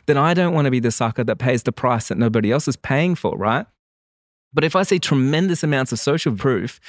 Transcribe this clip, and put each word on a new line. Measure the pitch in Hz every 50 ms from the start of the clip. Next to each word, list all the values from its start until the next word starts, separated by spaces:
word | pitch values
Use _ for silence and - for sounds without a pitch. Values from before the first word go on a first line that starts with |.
| -
then | - 143
I | 143 143 165 175
don't | 175 180 175 165
wanna | 156 143 139
be | 127 127
the | 117 120
sucker | 113 - 123 110 113 - 120
that | 113 110
pays | - 123 127 123 117 -
the | 127 -
price | - - 123 123 113 - -
that | 98
nobody | - 120 117 110 113 107 104
else | 120 151 - -
is | 127
paying | - - - 131 139 160 180 175
for, | - - - -
right? | - 95 107 113 139 220 - _ _ _ _ _ _ _ _ _ _ _ _ _ _ _ _ -
But | 147 147
if | 160 -
I | 185 196
see | - 202 180
tremendous | - - 151 135 131 135 151 160 185 190 175 160 -
amounts | 156 147 135 131 - 120
of | 110
social | - 147 143 165 - 147 113
proof | 95 - 139 127 95 92 - - - _